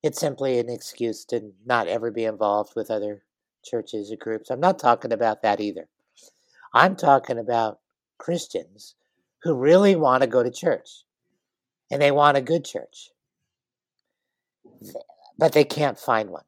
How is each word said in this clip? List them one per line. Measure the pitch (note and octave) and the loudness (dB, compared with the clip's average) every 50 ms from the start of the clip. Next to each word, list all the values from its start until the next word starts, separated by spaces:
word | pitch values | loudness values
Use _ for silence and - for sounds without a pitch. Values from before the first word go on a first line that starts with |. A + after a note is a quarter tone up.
| - | -2
It's | D3+ C3+ - | -4 -4 -2
simply | - D3+ B2+ - C3+ C3+ B2+ A#2+ | -4 -4 -4 -2 -2 0 0 0
an | A#2 A#2+ | -2 -4
excuse | A#2+ A#2+ - - - - A#2+ A2+ G#2+ - - | -8 -12 -14 -18 -8 -4 -4 -4 -4 -6 -8
to | - B2 A#2 G#2 G#2 F#2+ F#2+ G#2+ | -8 -8 -8 -8 -10 _ _ _
not | B2 B2 A#2 G#2 | -2 0 0 0
ever | E2+ G2 G2 A2+ A#2 | -2 -4 -4 -4 -6
be | G#2 A#2 A2+ | -6 -4 -4
involved | A2 A2 G2 G#2+ G2+ G2+ G#2 G#2 - _ | -4 -4 -2 -2 0 0 -2 -2 -4 _
with | A#2 G#2+ - | -10 -6 -4
other | A2 G#2 G#2 G#2 G#2 G2+ _ _ _ _ _ _ _ _ _ | -6 -6 -6 -8 -10 -12 _ _ _ _ _ _ _ _ _
churches | - - A#2 - - - A2 G2+ G#2 | -8 -8 -8 -8 -8 -10 -10 -10 -10
or | A2 | -14
groups. | G#2 - A2+ A2 A2 - - | -12 -8 -8 -8 -8 -6 -8
I'm | B2+ B2+ | -6 0
not | D#3+ F#3 F#3+ | 0 0 0
talking | - - B2 A#2+ - - A#2 A2+ | 2 2 0 0 0 -2 -6 -4
about | G#2 A#2 A2 G#2+ - - | -2 0 -2 -2 0 0
that | A2 G2+ - | -2 0 0
either. | G#2 G#2 - - D#2+ _ _ _ _ _ _ _ - - _ _ _ _ _ _ - - - | -4 -6 -6 -10 -16 _ _ _ _ _ _ _ -20 -20 _ _ _ _ _ _ -20 0 4
I'm | A#2+ D3+ F#3+ F#3+ | 4 4 4 2
talking | - - D3+ C#3 C3+ - - B2 A#2 | 0 4 4 4 4 4 -2 -8 -6
about | A2 A#2+ A#2+ A#2 A2+ G#2+ G2+ _ _ _ _ _ _ _ _ | -4 -2 0 0 0 -2 -4 _ _ _ _ _ _ _ _
Christians | _ - - F3 E3+ - - - - - _ G2 G2 - - _ _ _ _ _ _ _ _ _ _ - | _ -8 -6 -6 -6 -8 -8 -10 -10 -10 _ _ _ -20 -20 _ _ _ _ _ _ _ _ _ _ -4
who | E3 D#3 | -4 -2
really | B2 B2+ D3 E3+ F#3 G3+ G3+ F#3+ | 2 4 6 6 8 8 6 4
wanna | E3 D#3 C3 B2+ B2+ C3+ | 4 4 4 4 4 2
go | B2 A#2+ B2+ | 2 2 0
to | A#2 B2 | 0 0
church, | - - - E3+ C3 - - - - _ _ _ _ _ _ _ _ _ _ _ _ _ _ _ _ _ _ _ | -4 -4 -2 -2 -2 -2 -6 -18 -20 _ _ _ _ _ _ _ _ _ _ _ _ _ _ _ _ _ _ _
and | C3+ C#3 | -2 0
they | D3 C#3+ | 2 2
want | C#3 D3 D3 D3 C#3 | 4 4 4 4 4
a | C#3 | 2
good | B2+ B2 E3 E3+ - | 0 0 -2 -2 -2
church, | - - E2+ A#1 _ _ - - _ _ _ _ _ _ _ _ _ _ _ _ _ _ _ _ _ _ _ _ _ _ _ _ _ _ _ _ _ _ _ _ - _ _ - - - - - _ - _ _ - _ | -8 -12 -12 -12 _ _ -20 -20 _ _ _ _ _ _ _ _ _ _ _ _ _ _ _ _ _ _ _ _ _ _ _ _ _ _ _ _ _ _ _ _ -20 _ _ -20 -18 -18 -18 -18 _ -20 _ _ -20 _
but | - D#3 D#3 - | 0 0 4 4
they | D3+ C#3+ | 4 2
can't | C#3+ - D3 D3+ C#3 A2 - | 2 0 -2 -2 -2 -2 -6
find | - - A#2+ A2 G#2+ F#2+ | -2 -2 0 0 -2 -6
one. | F2 D#2 _ | -12 -16 _